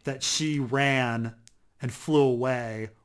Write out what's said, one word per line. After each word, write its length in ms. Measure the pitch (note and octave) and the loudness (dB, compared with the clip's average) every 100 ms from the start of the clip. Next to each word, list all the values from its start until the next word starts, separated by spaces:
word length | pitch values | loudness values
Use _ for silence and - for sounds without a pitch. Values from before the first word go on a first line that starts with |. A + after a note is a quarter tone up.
that 180 | - - | -8 -4
she 360 | - - D#3 D3 | -2 -2 0 -2
ran 760 | B2+ C#3 C#3 C3+ B2 A#2 A#2 - - _ _ - | 0 2 2 2 0 -2 -4 -8 -20 _ _ -10
and 120 | B2+ | -8
flew 300 | - - D3+ | -8 2 4
away 680 | C3+ A#2+ B2+ B2 A#2 A2 A2 - | 4 4 0 -2 -4 -8 -10 -12